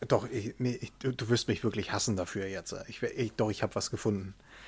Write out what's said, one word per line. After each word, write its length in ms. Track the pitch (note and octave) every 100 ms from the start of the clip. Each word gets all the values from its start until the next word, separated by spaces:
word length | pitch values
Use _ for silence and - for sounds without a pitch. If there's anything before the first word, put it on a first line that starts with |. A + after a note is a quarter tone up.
| -
doch, 200 | A#2 B2+
ich, 260 | A2 A2 -
nee, 180 | B2 A#2+
ich, 100 | A2 -
du, 140 | C3+
du 160 | B2 G#2+
wirst 180 | A#2 -
mich 160 | G#2
wirklich 280 | A2+ G#2 -
hassen 220 | G2+ - F#2+
dafür 280 | F2 G2+ F#2+
jetzt. 280 | F#2 - F#2+ -
Ich, 140 | -
ich, 300 | A#2 - A2+
doch, 160 | - A2
ich 140 | G2
hab 120 | A2 -
was 140 | -
gefunden. 440 | G#2+ A2+ G2+ F#2+ - - -